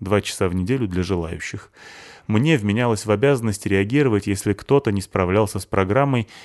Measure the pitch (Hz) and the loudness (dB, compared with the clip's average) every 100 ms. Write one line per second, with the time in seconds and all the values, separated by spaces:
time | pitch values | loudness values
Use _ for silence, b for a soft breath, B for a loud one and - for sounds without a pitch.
0 | 95 101 - - 92 90 92 131 104 90 | -2 -2 -2 -2 -2 -2 -2 -2 -2 -2
1 | 90 90 82 82 - - - B B B | -2 -2 -4 -8 -10 -12 -16 B B B
2 | B B - 107 151 151 104 107 123 107 | B B -2 0 2 2 2 0 0 0
3 | 107 104 135 135 113 98 95 98 101 143 | 0 2 2 2 -2 -4 0 0 2 2
4 | 135 101 104 98 107 98 - 139 113 98 | 2 2 0 -2 -2 -4 0 2 2 -2
5 | - 98 90 101 104 101 - 98 95 120 | -2 -2 2 2 0 -4 -4 0 2 2
6 | 139 123 104 B | 2 0 -4 B